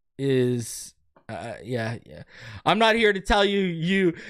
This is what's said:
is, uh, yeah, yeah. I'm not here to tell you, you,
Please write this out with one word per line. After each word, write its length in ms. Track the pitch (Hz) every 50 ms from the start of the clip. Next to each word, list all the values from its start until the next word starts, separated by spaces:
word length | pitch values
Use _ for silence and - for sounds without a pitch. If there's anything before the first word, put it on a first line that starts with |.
| _ _ _ -
is, 760 | 135 139 135 131 123 123 123 123 117 - - - - - - _ _ _ _ _ _ -
uh, 240 | 113 92 85 117 110 - 62
yeah, 340 | 101 127 120 113 113 117 113 -
yeah. 180 | - 69 80 - - - - - - - - -
I'm 140 | - 165 202
not 160 | 226 226 214
here 180 | 233 226 208 202
to 60 | 190
tell 240 | 185 - 247 208 202
you, 160 | 202 202 202
you, 540 | 196 185 175 165 156 170 190 196 190 180 165 - - -